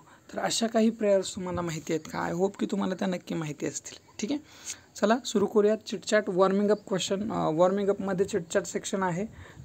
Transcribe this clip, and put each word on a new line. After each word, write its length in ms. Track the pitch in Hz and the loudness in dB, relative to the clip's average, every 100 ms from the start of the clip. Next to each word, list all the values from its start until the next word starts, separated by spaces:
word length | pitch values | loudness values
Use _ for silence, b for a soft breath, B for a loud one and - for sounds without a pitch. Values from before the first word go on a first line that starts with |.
| b b - | b b -12
तर 60 | 202 | -4
अशा 280 | 196 - 226 | -2 0 0
काही 240 | 226 220 | 4 2
प्रेयर्स 440 | 226 208 196 185 | 4 4 4 2
तुम्हाला 260 | - 180 175 | -4 -6 -4
माहिती 320 | 175 160 - | -4 -4 -2
आहेत 160 | 160 156 | -4 -4
का? 180 | 170 170 | -4 -4
I 20 | |
hope 240 | 170 196 196 | 0 0 0
की 60 | 214 | -2
तुम्हाला 280 | 196 196 | -2 -2
त्या 140 | 185 196 | -2 -2
नक्की 260 | 180 - | -4 -4
माहिती 320 | 165 156 147 151 | -6 -6 -6 -6
असतील. 320 | - - - - - | -6 -12 -16 -18 -8
ठीक 140 | 208 | -4
आहे, 80 | 294 B B B B B - | -4 B B B B B -2
चला 180 | 208 240 | 2 2
सुरू 220 | - 208 202 | 0 0 2
करूयात 320 | 220 208 214 | 4 4 2
चिटचॅट. 460 | - 190 - 214 214 | -2 -10 0 0 2
वॉर्मिंग 420 | 180 190 196 208 | 4 4 4 2
अप 180 | 208 - | 0 0
क्वेश्चन, 440 | 185 - 196 220 | -4 -2 -2 -2
अ, 180 | 175 165 | -2 0
वॉर्मिंग 380 | 156 180 202 196 | 4 4 4 0
अपमध्ये 380 | 202 190 185 196 | 0 0 0 0
चिटचॅट 380 | 202 170 202 | -2 -2 -2
सेक्शन 380 | 190 208 - 196 | -2 -4 -4 -2
आहे, 220 | 185 170 220 B B B | -2 -2 -6 B B B